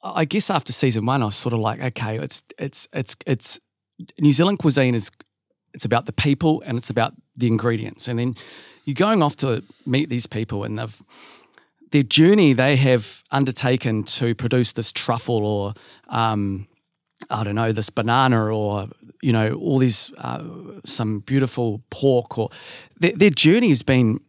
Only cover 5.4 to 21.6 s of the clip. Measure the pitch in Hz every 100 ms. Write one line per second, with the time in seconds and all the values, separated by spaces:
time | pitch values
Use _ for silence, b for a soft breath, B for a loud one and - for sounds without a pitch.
5.4 | _ _ _ - 110 117 - - 147 139
6.4 | 165 160 - 120 - 110 113 - _ -
7.4 | 120 113 117 117 110 - - 117 123 117
8.4 | B B B B - 139 196 220 147 -
9.4 | 135 107 - _ - 131 151 123 113 110
10.4 | 110 101 110 107 113 107 _ b b b
11.4 | b b b b _ 147 123 - 160 208
12.4 | 160 123 131 135 135 123 104 - _ 139
13.4 | 131 120 127 127 123 110 107 - 117 113
14.4 | 123 127 120 - 107 - - 113 - 117
15.4 | 104 104 101 104 B B B 120 113 107
16.4 | 101 95 101 _ _ _ _ _ - 117
17.4 | 104 104 113 110 107 - 110 123 131 117
18.4 | 107 110 104 101 98 - - _ 135 113
19.4 | 107 - 170 135 131 107 - - 120 -
20.4 | - 175 - 95 - - 110 107 - 135
21.4 | 131 -